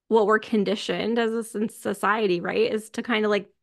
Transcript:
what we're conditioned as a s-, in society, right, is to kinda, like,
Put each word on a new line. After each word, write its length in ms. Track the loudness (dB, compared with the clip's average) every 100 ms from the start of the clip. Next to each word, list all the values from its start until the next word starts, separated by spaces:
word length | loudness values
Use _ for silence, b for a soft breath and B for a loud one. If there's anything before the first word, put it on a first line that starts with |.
| 0
what 180 | 4 4
we're 140 | 2
conditioned 800 | 2 0 2 0 -2 -2 0 0
as 120 | 0
a 80 | -2
s-, 140 | -6
in 160 | -4 -4
society, 720 | -4 -6 -2 0 2 2 0
right, 320 | 0 0 0
is 160 | -2 -6
to 140 | -8
kinda, 260 | -2 0 0
like, 200 | 0 -2 _